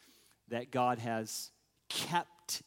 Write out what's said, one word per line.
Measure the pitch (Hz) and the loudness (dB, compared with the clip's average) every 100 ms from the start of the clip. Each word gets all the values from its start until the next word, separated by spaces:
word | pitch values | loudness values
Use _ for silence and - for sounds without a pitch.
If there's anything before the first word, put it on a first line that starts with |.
| - - _ _ - | -20 -20 _ _ -6
that | 117 123 | -6 0
God | 131 123 120 | 4 4 4
has | 117 113 110 - - _ _ _ - | 0 0 -2 -6 -10 _ _ _ -6
kept | - 131 170 - - - - | -4 0 0 0 -8 -8 -8